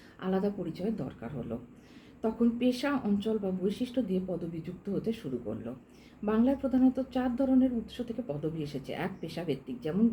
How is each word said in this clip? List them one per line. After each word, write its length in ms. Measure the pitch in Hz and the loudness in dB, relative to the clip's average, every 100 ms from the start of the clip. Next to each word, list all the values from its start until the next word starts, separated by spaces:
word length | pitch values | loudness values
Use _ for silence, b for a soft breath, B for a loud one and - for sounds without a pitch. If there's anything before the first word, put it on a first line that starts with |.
| B - | B -6
আলাদা 320 | 190 190 202 | 0 2 2
পরিচয়ের 460 | 202 170 160 190 202 | -2 -4 -4 -4 -2
দরকার 340 | 131 - 113 | -6 -8 -8
হলো। 260 | 143 113 117 - B B B B - | -8 -6 -8 -8 B B B B -6
তখন 360 | 220 220 240 233 | -4 2 2 4
পেশা, 320 | 247 247 285 285 | 2 2 0 0
অঞ্চল 340 | 208 202 220 220 | 2 2 2 0
বা 120 | 196 | 0
বৈশিষ্ট্য 520 | 185 185 208 247 - | 0 0 -2 -2 -2
দিয়ে 180 | 202 185 185 | 0 0 -2
পদবী 340 | 170 165 165 156 | -4 -4 -6 -8
যুক্ত 220 | 180 - | -8 -4
হতে 240 | 180 147 | -2 -2
শুরু 260 | 226 147 120 | -4 -4 -6
করলো। 300 | - 110 113 131 B B B B | -4 -6 -6 -10 B B B B
বাংলায় 320 | 208 220 247 269 | 2 4 4 4
প্রধানত 440 | 269 254 262 254 262 | 2 6 6 4 0
চার 240 | 262 254 240 | -2 0 2
ধরনের 360 | 269 262 254 | 4 6 6
উৎস 240 | 240 220 - | 4 -4 -6
থেকে 200 | 240 226 240 | -6 -6 -4
পদবী 360 | 147 156 165 | -4 -2 -4
এসেছে। 300 | 147 143 - | -4 -6 -6
এক, 180 | - 180 - | -4 -4 -6
পেশাভিত্তিক, 600 | 160 160 170 135 - 123 | -8 -6 -4 -4 -6 -6
যেমন 280 | 151 180 233 | -2 4 4